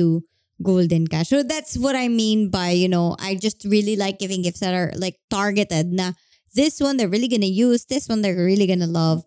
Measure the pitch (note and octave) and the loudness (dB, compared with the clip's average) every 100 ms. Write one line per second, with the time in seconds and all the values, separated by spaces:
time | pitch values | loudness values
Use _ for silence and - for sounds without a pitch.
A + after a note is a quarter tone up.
0 | E3+ E3 - _ _ - F#3 F#3 E3+ E3 | 2 0 -4 _ _ -6 0 2 2 2
1 | E3 D#3+ E3+ C#4 C4 D#4 D4+ A#3+ C4 C4 | 0 -2 0 0 0 -4 -6 -4 -2 0
2 | B3 A#3 A3 G#3+ G3+ F#3+ F3+ F3+ F#3 F3+ | 0 0 2 2 0 0 0 2 2 2
3 | E3+ - F#3+ F#3+ G#3 - G3+ G#3+ G#3 G#3+ | 0 -2 -4 -4 -4 -6 0 2 2 0
4 | G3 G3 F#3+ F#3+ F3 - F#3 F3+ F3+ - | -2 -4 -4 -4 -4 -4 -2 -2 -2 -4
5 | F#3 - - G3+ G3+ G3+ G3+ D#3+ F3 F3+ | -6 -8 -6 -2 0 0 0 0 0 -2
6 | F#3 E3+ _ _ _ G#3 D4 - C#4 C4+ | -4 -6 _ _ _ 0 0 0 0 0
7 | G3+ G#3 B3 A#3 F#3+ F#3+ B3 A#3+ - C4 | 0 0 0 0 0 2 2 2 0 -6
8 | - A3 G3+ F3+ F3 G3 F#3+ F#3 E3+ E3 | -2 -2 0 0 2 2 2 2 0 0
9 | D#3+ D#3+ | 0 0